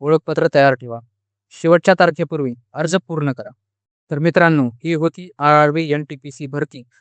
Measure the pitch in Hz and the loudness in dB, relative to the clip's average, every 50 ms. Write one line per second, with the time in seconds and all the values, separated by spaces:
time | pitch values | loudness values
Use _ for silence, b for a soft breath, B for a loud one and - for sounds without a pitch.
0 | 139 147 156 156 - - 156 156 156 165 - 147 139 139 135 120 120 120 117 117 | -4 0 0 0 0 -2 -2 -2 0 0 2 4 4 4 2 0 -4 -10 -14 -14
1 | 117 _ _ _ _ _ _ _ _ _ - - - 165 170 175 - - 190 170 | -16 _ _ _ _ _ _ _ _ _ -12 -4 2 2 2 4 4 4 4 4
2 | 185 175 160 - 170 147 165 156 143 127 120 120 _ _ - 139 156 165 160 190 | 4 2 2 -2 -4 -6 -4 -4 -4 -4 -6 -8 _ _ -8 -6 -4 -2 -2 -4
3 | - - 170 156 147 143 131 - 113 - 127 _ _ _ _ _ _ _ _ _ | -4 -4 -6 -4 -4 -4 -4 -6 -10 -18 -20 _ _ _ _ _ _ _ _ _
4 | _ - 160 143 151 170 156 185 175 165 160 147 135 120 117 120 - 160 170 156 | _ -10 -6 -2 -2 0 2 4 4 4 4 2 0 -2 -4 -6 -8 -6 -4 -2
5 | 156 165 - - 180 180 - - 143 147 151 151 151 147 147 165 165 151 147 147 | -2 -2 -4 -6 -14 -18 -8 -2 2 4 4 6 4 4 2 0 -2 -2 -2 -4
6 | 151 143 156 135 - 151 131 - 151 139 131 147 147 - - 131 123 _ _ _ | -4 -8 -12 -16 -16 -18 -16 -14 -12 -10 -8 -6 -6 -8 -8 -14 -20 _ _ _